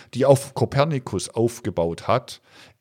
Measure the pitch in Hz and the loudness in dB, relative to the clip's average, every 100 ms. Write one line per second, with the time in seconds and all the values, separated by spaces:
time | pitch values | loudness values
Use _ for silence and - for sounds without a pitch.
0 | - 120 131 135 - - 113 139 151 143 | -12 0 4 4 2 -2 -2 2 0 0
1 | - 98 - - 113 117 - 92 85 85 | -4 -6 -4 0 -2 -2 -6 -2 -2 -2
2 | - 117 120 - _ - - _ | -2 -2 -2 -14 _ -20 -20 _